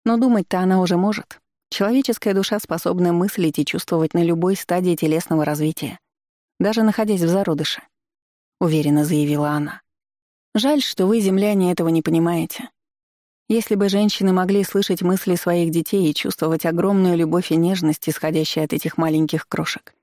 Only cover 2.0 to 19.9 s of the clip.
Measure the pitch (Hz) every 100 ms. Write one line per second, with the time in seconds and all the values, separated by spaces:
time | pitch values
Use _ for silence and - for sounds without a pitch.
2 | 269 226 220 196 196 208 - 165 175 180
3 | 180 170 190 - 165 151 147 - - 170
4 | 160 170 170 165 180 196 - 180 180 170
5 | 160 156 - 160 151 151 156 156 143 -
6 | _ _ _ _ _ - 208 220 220 208
7 | 214 196 170 185 196 147 151 - - _
8 | _ _ _ _ _ - 175 156 143 147
9 | 151 151 147 147 147 151 147 - _ _
10 | _ _ _ _ _ 220 254 294 - -
11 | 185 226 196 190 208 202 180 180 165 165
12 | 160 165 170 170 165 - - _ _ _
13 | _ _ _ _ - 220 214 208 202 196
14 | 208 - 190 185 185 202 190 196 202 180
15 | 180 190 - 175 - 175 170 165 160 196
16 | 170 151 - - 160 160 170 170 185 196
17 | 185 170 165 170 185 160 170 190 160 151
18 | - 151 156 165 156 - 156 - 165 -
19 | 160 156 156 160 - - 160 - -